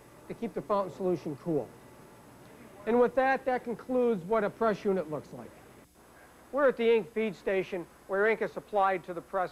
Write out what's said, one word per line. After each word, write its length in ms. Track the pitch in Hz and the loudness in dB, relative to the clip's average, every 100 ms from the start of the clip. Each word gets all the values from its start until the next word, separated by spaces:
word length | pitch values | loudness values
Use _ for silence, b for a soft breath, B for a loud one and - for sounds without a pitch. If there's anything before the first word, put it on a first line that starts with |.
| - - - | -8 -20 -14
to 60 | |
keep 200 | - 233 | -8 -6
the 80 | 190 | -6
fountain 320 | - 202 190 | -2 -2 -2
solution 440 | - 180 175 165 139 | -2 -2 -2 -4 -8
cool. 240 | 175 151 107 - - - - - - - - - - - 220 | -2 -2 -4 -12 -20 -20 -20 -20 -20 -20 -20 -20 -20 -8 0
And 140 | 240 | 4
with 160 | 240 269 | 4 4
that, 300 | 262 262 262 | 2 2 0
that 180 | 254 | -2
concludes 600 | 247 214 - 254 240 208 170 | -4 -8 -2 2 2 0 0
what 180 | 226 | 0
a 60 | 202 | 0
press 340 | - 226 202 | 0 0 0
unit 260 | 208 190 156 | 0 0 -2
looks 200 | 147 - 127 | -8 -10 -16
like. 120 | 113 - - - - - - - - - - | -16 -20 -20 -20 -20 -20 -20 -20 -20 -20 -6
We're 160 | 269 277 | 2 2
at 80 | - | 4
the 180 | 233 233 | 4 4
ink 160 | 214 | 2
feed 200 | 214 220 | -2 -2
station 520 | 165 220 190 170 190 160 - - | -2 -2 0 -2 -6 -8 -14 -4
where 200 | 196 214 | 2 2
ink 140 | 214 | 2
is 100 | 196 | -2
supplied 540 | 185 - 208 190 185 160 | -6 -2 2 2 0 -6
to 80 | |
the 80 | 170 | -12
press 300 | - 190 175 | -6 -4 -4